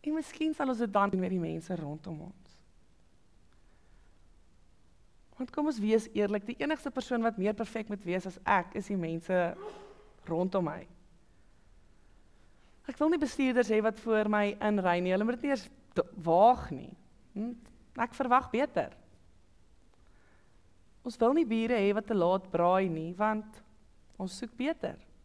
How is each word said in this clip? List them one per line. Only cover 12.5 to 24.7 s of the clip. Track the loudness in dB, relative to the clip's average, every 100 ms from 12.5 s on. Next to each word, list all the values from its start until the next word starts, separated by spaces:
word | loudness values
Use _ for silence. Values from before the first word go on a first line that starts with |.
| -20 -20 -16
Ek | -14 0
wil | 2
nie | 2
bestuurders | 0 0 2 2 4
hê | 2
wat | 2 -2
voor | 0 2 2
my | 2 0 0 0
inry | 2 2 2
nie, | 2
hulle | 2 0
moet | -2
dit | -2
nie |
eens | -2 -4 -20 -6 -4
d-, | -4 -4 2
waag | 8 8 6 -2 -10
nie. | -12 -18 -20 -20 -14
Hm? | -8 -8 -8 -18 -20 -16 -6
Ek | -6
verwag | -4 2 2 4
beter. | -2 0 -2 -4 -10 -20 -20 -20 -20 -20 -20 -20 -20 -20 -20 -20 -20 -20 -20 -20 -20 -20 -20 -20 -14
Ons | -12 2
wil | 4 4
nie | 2
bure | 0 2 2
hê | 2 2
wat | 0
te | 2
laat | 4 2 0
braai | 2 4 4 2
nie, | -2 -6 -2
want | 0 0 -6 -20 -20 -20 -20 -20 -20 -10
ons | -10 -8
soek | -12 -4
beter. | -4